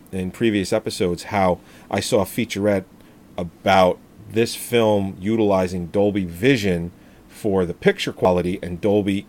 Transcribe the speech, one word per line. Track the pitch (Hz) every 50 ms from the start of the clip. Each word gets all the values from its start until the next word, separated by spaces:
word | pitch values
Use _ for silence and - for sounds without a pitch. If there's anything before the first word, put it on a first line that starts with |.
| - -
in | - 95 92 92
previous | 90 - 120 113 104 104 92 - -
episodes | 110 - 120 - - 104 90 87 82 -
how | - - 101 95 92 87 - - - - - - -
I | 98 101
saw | 98 - - 110
a | 95
featurette | - - - 117 - - 98 101 104 101 95 92 - - - - - - - - - - -
about | 90 85 - - - 101 95 95 92 90 87 - - - - - - -
this | 98 110 117 113 -
film | - - - 120 117 113 107 104 101 98 95 92 87
utilizing | 90 104 113 113 110 101 98 95 92 90 92 92 87 80
Dolby | - 101 101 104 95 104 95
Vision | 87 85 82 101 131 139 117 101 101 90 85 85 85 - - - - - - - -
for | - - - 110 95 95 92
the | 85 87
picture | - - 196 196 - - 147 107
quality | - - 95 90 90 82 90 95 98
and | - 87 90 82
Dolby | 82 104 101 104 101 101 98 101 101